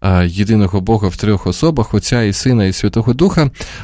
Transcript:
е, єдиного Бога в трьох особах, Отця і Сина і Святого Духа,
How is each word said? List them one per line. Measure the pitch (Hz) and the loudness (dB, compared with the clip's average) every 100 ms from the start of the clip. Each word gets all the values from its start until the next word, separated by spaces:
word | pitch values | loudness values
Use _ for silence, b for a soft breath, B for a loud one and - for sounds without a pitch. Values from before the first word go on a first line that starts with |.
е, | 98 92 90 | 0 2 2
єдиного | 90 104 110 98 98 | 0 0 2 2 0
Бога | 92 113 98 | 0 0 0
в | - | -2
трьох | 104 101 95 | -2 0 -2
особах, | 90 160 147 110 | 0 0 0 -2
Отця | 104 - 123 | -2 -2 0
і | 107 | 0
Сина | 98 131 120 95 | 0 0 2 2
і | |
Святого | 92 104 117 113 | 0 -2 0 0
Духа, | 139 185 180 143 B B B | 2 2 2 0 B B B